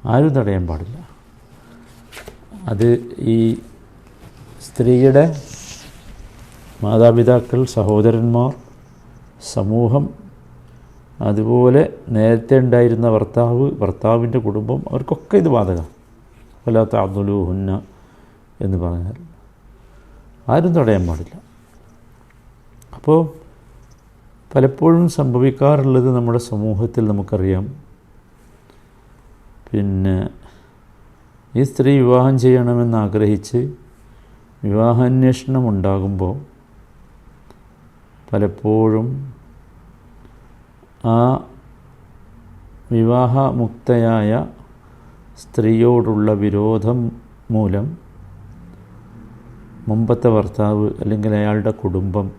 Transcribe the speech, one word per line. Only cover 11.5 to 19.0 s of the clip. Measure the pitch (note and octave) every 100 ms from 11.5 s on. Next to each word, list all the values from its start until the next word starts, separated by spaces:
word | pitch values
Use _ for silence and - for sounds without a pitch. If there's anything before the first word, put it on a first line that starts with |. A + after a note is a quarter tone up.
| B2 B2 C3+ D#3+ - - A2
നേരത്തെ | A2 A2+ A2+ C3+
ഉണ്ടായിരുന്ന | B2+ A#2+ A#2+ A2+ A#2 A2
ഭർത്താവ്, | G2+ - A#2 A#2+ C#3 -
ഭർത്താവിൻ്റെ | G2+ - G#2+ A#2 A#2 B2 A2
കുടുംബം, | G#2 G#2+ C3+ -
അവർക്കൊക്കെ | - C3+ - - G3+
ഇത് | E3 A#2+
ബാധകം. | G2 F2 D#2 - _ - - - - -
"വലാ | - A2+ A2
തഅദുലൂഹുന്ന" | A2+ G2 G2 G2+ G2+ F2+ F#2 F#2+ G2 - - - - - _ _ _
എന്ന് | G2 F#2+
പറഞ്ഞാൽ | F2 F2